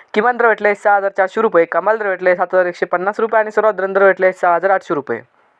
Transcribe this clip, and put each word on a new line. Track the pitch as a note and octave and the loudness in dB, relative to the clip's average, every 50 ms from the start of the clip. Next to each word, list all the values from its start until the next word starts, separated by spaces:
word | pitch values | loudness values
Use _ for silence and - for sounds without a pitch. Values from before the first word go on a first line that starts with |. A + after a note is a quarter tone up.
| - _ - | -16 _ -4
किमान | G#3+ G#3 A#3+ B3 A#3 | -2 0 0 0 0
दर | A#3 A#3 | 2 0
भेटला | G#3+ G#3 G#3 G#3 | 0 0 0 -2
आहे | G3+ | -2
सहा | G3 - G#3+ G3+ | 0 0 0 0
हजार | G3+ F#3+ G3 - - | 0 0 -2 -2 -2
चारशे | F#3+ F#3+ - A3 | -2 -2 0 0
रुपये, | A3 A3+ F3+ E3+ E3 | 0 2 2 2 2
कमाल | D#3+ - E3+ F3 G3+ A3 A3+ | 2 2 0 2 0 0 -2
दर | G#3 G3+ | -2 -4
भेटला | F#3 F3 F#3 F#3 | -4 -2 0 0
आहे | F3+ F3 | 0 0
सात | F#3 F3+ - | 0 0 0
हजार | F#3 F3+ | 0 0
एकशे | F3+ F3 - - | 0 -2 -6 -6
पन्नास | F3 - F3 F3+ G3 G#3 - | -4 -4 -4 -4 -4 -4 -2
रुपये | G#3+ A3 A3 A3 | -2 0 0 0
आणि | G#3+ G#3+ | -2 -2
सर्वात | G#3+ A3 G3+ A3 G#3 | 0 0 0 0 0
दर | F3+ F#3 F#3+ F#3+ F#3+ G3 | -2 -2 -2 0 2 4
भेटला | G3 F#3 F3+ F#3 | 2 2 2 0
आहे | F#3 F3+ | -2 0
सहा | - - F3+ E3+ | 0 0 0 0
हजार | E3+ E3 G3 | 0 0 0
आठशे | G3 F#3+ - - F3 | 0 -2 -2 -4 -6
रुपये. | D3 C3 - A#2+ A2 A#2+ _ _ _ _ _ _ _ | -6 -6 -6 -8 -8 -10 _ _ _ _ _ _ _